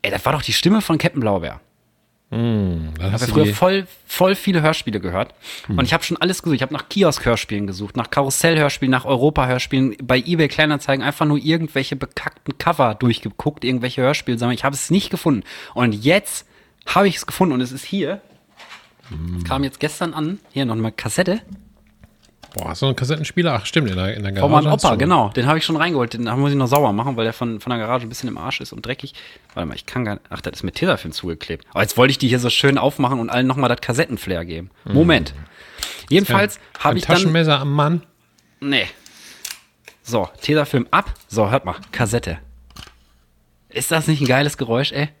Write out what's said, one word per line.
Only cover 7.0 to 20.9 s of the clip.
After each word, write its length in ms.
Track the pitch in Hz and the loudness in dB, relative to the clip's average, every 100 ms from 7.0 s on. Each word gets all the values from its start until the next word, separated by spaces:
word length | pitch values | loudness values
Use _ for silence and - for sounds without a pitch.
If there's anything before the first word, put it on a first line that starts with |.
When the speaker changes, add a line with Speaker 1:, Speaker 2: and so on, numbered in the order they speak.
| 180 139 - 113 - 104 101 | 2 4 0 0 -2 -4 -4
Speaker 1:
gesucht, 280 | 92 104 - | -6 -8 -6
nach 140 | 113 | -2
Karussell-Hörspielen, 840 | - 139 - 170 160 143 - 131 | 0 0 2 2 4 2 0 0
nach 140 | 127 123 | 0 2
Europa-Hörspielen, 920 | 131 143 151 127 127 - 135 131 104 | 2 4 2 0 0 0 0 0 -2
bei 140 | 123 131 | 0 0
eBay 300 | 127 170 147 | 2 2 2
Kleinanzeigen 560 | - 156 147 - 135 127 | 2 2 2 0 0 0
einfach 200 | 147 156 | 0 2
nur 120 | 147 | 2
irgendwelche 580 | 143 165 160 135 135 139 | 2 0 0 -4 -4 -6
bekackten 600 | 139 - - - - - | -6 -8 -10 -10 -12 -4
Cover 380 | - 170 123 104 | -2 2 2 2
durchgeguckt, 680 | 123 113 110 - 151 151 | 0 0 -6 -4 -6 -2
irgendwelche 380 | 120 127 127 131 | -2 -2 -2 0
Hörspiele. 520 | 127 147 - 120 120 | 0 0 -2 -2 0
Ich 120 | 123 139 | 0 -2
habe 100 | 143 | -4
es 160 | - | 0
nicht 180 | 185 - | 0 0
gefunden. 340 | 180 170 120 - - - | -2 0 0 -4 -16 -10
Und 200 | - 120 | 0 0
jetzt 520 | 104 120 190 - - - _ _ _ - | 2 2 2 0 -12 -14 _ _ _ -2
habe 220 | - 196 | 2 2
ich 80 | 165 | 0
es 100 | - | -8
gefunden 260 | - 185 | 0 2
und 80 | 127 | 2
es 100 | 123 | -2
ist 140 | 131 - | -6 -6
hier. 340 | 196 147 196 _ _ _ _ - - _ _ - | -4 -4 -4 _ _ _ _ -20 -20 _ _ -16
Speaker 2:
Hm. 300 | 78 85 90 | -10 -6 -6
Speaker 1:
Es 60 | 85 | -4
kam 180 | 135 | -2
jetzt 160 | 139 - | -4 -4
gestern 340 | 151 - 170 | -6 -4 -6
an. 260 | 160 151 202 _ | -2 -4 -6 _
Hier 140 | 135 131 | -4 -2
noch 100 | 113 | 0
eine 160 | 110 | -2